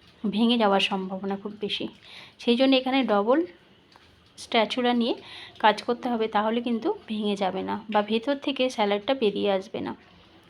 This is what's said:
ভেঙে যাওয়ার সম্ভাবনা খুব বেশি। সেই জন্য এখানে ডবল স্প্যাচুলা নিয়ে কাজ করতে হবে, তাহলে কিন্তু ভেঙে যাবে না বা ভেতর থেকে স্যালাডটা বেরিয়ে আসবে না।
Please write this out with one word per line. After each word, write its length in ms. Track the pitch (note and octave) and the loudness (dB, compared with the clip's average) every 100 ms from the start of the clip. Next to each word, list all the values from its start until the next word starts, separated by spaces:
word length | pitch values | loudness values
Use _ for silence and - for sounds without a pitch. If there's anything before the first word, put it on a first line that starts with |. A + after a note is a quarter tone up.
| - _ G#3+ | -20 _ -4
ভেঙে 260 | G3 A#3 A#3+ | 2 2 4
যাওয়ার 220 | G#3 G3 | 4 4
সম্ভাবনা 560 | - G3 F#3+ F#3+ G3 G3 | 2 -2 -6 -6 -6 -6
খুব 160 | G#3 G#3 | -8 -8
বেশি। 260 | G3+ - - - - - - - | -6 -6 -8 -12 -20 -20 -20 -4
সেই 180 | - A#3+ | 0 4
জন্য 160 | C4+ C4 | 4 4
এখানে 220 | C4 C4+ | 2 0
ডবল 360 | A3 G#3 G#3+ D4 F4 - _ _ _ - - _ _ - | 2 2 4 2 0 -8 _ _ _ -20 -20 _ _ -20
স্প্যাচুলা 540 | - A#3 G#3+ B3+ A#3+ | -2 2 2 0 0
নিয়ে 220 | A#3+ A#3 G4 - - - - | 2 0 -2 -8 -18 -18 2
কাজ 180 | A3 G#3 | 2 2
করতে 240 | - A#3+ B3+ | -2 -4 -2
হবে, 180 | A#3 A3 | -2 0
তাহলে 300 | G#3 A3 A#3 | 0 0 0
কিন্তু 280 | A#3+ A3+ D#4+ G#4 - | -2 -2 -2 -4 -6
ভেঙে 300 | G#3+ G#3 G3 | -2 -2 0
যাবে 260 | F#3 F#3 | 0 -2
না 120 | F#3+ G#3 G#3+ | -4 -6 -2
বা 100 | G#3+ | 0
ভেতর 320 | G#3 A3+ B3+ | 0 0 -2
থেকে 280 | C#4 D4+ C4+ B3+ | -2 -2 -2 -2
স্যালাডটা 440 | B3 G#3 G3+ G#3 | 0 0 0 0
বেরিয়ে 360 | C4+ G#3+ G3+ G3+ | 0 0 2 0
আসবে 280 | F#3+ G3 - | 0 -4 -8
না। 140 | F#2 - - - - - | -8 -10 -16 -20 -20 -20